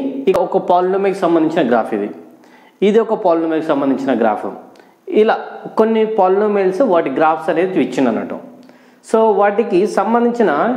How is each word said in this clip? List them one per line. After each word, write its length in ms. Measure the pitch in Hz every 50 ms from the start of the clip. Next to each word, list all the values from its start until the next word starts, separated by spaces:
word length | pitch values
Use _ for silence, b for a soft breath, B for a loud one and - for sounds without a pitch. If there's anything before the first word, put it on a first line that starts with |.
| 269 - - - - 196
ఇక 60 | 185 175 190
ఒక 120 | - - 185 185 -
polynomial-కి 500 | 180 180 185 185 196 196 196 196 185 -
సంబంధించిన 400 | 185 165 170 165 160 156 160 175 151 117
గ్రాఫ్ 180 | 120 113 107 - 113
ఇది, 120 | 101 101 104 - - - - - b b b b b b b b _ 185 208
ఇది 100 | 202 226 220
ఒక 100 | 220 220 -
polynomial-కి 440 | - 180 165 165 165 165 160 156 156 -
సంబంధించిన 420 | 147 139 143 135 131 117 - 139 127 110
గ్రాఫ్, 240 | 117 107 104 98 - 98 - - - - b b b b b b _ - - 220
ఇలా 140 | 220 220 165 - - - - - - - - -
కొన్ని 240 | 220 220 220 220 220 214 220 202
polynomials 600 | 190 185 190 202 214 208 208 202 190 185 185 - - 214
వాటి 180 | 180 165 156 139 131
గ్రాఫ్స్ 320 | 143 156 156 165 160 - -
అనేది 280 | 165 160 185 185 185 151 127
ఇచ్చిండు 260 | - - 143 135 117
అన్నట్టు. 240 | 107 101 95 82 87 80 - - - B B B B B B B B B - -
So, 100 | - 226 220 220 202 190
వాటికి 380 | 202 202 202 214 226 - 190 175 202 - -
సంబంధించిన 540 | 208 196 214 226 233 240 240 233 - 226 170 143 147 180 226 262